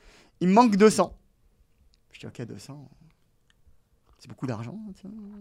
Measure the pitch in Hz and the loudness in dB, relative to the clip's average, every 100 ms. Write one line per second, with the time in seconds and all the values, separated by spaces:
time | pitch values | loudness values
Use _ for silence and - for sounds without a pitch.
0 | - - _ - 180 208 247 202 214 196 | -20 -20 _ -2 2 4 4 6 6 4
1 | 175 - _ _ _ _ _ _ _ _ | -2 -4 _ _ _ _ _ _ _ _
2 | _ - 101 - 113 104 - 151 131 _ | _ -20 -18 -14 -14 -14 -18 -20 -20 _
3 | 160 _ _ _ _ _ _ - _ _ | -20 _ _ _ _ _ _ -20 _ _
4 | _ _ 123 113 127 110 117 208 214 185 | _ _ -20 -12 -10 -8 -10 -14 -16 -18
5 | 196 214 202 208 | -18 -18 -20 -20